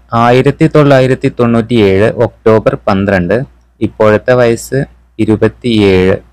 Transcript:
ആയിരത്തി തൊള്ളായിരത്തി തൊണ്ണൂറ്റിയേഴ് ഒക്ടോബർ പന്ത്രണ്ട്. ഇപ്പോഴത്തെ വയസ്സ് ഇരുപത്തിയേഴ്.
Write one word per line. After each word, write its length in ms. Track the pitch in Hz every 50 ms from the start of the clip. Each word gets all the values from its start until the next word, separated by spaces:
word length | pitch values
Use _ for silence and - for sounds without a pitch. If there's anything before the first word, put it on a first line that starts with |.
| _ - 120
ആയിരത്തി 540 | 117 117 120 123 127 127 139 - - 160 151
തൊള്ളായിരത്തി 640 | - 151 147 143 139 131 131 127 131 127 - 131 - -
തൊണ്ണൂറ്റിയേഴ് 680 | 123 117 117 117 110 117 123 117 104 98 95 95 104 117 - - 120
ഒക്ടോബർ 500 | 110 - _ - 113 110 110 - - - - - 110
പന്ത്രണ്ട്. 560 | 101 95 98 101 98 92 87 87 101 120 139 - _ _ _ _ _ -
ഇപ്പോഴത്തെ 520 | 113 104 - - 110 107 107 104 - - 123
വയസ്സ് 460 | 123 123 117 117 110 - - 127 135 147 - _ _ _ _ _ -
ഇരുപത്തിയേഴ്. 960 | 107 104 107 98 113 107 - _ - 123 113 107 101 98 95 92 92 95 95 - - _